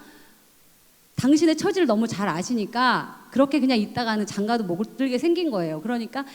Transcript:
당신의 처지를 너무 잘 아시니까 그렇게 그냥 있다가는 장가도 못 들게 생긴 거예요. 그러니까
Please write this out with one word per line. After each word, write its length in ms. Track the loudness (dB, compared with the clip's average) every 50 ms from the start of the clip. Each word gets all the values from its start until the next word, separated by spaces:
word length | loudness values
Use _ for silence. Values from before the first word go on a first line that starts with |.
| -12 -20 -20 -20 -20 -20 -20 _ _ _ _ _ _ _ _ _ _ _ _ _ _ _ _
당신의 420 | -2 2 4 4 6 6 4 2 2
처지를 280 | 0 -2 0 2 2
너무 220 | 2 2 2 0 -2
잘 220 | -2 -4 -2 -2
아시니까 960 | -2 -2 -4 -4 -2 -4 -4 -4 -2 0 2 2 2 2 -2 -6 -12 -18 -14 -4
그렇게 300 | 2 2 2 4 2 2
그냥 180 | 2 2 2 2
있다가는 460 | 0 0 -2 -4 -2 -2 -2 -2 -2
장가도 400 | -4 -2 -2 -2 0 0 0 0
못 320 | -2 -2 -4 -4 -6 -4
들게 220 | -4 -2 -2 0 0
생긴 320 | 2 2 0 2 0 -2
거예요. 320 | 0 -2 -2 -2 -4 -4 -4
그러니까 420 | -4 -4 -4 -4 -6 -6 -8 -8 -10 -12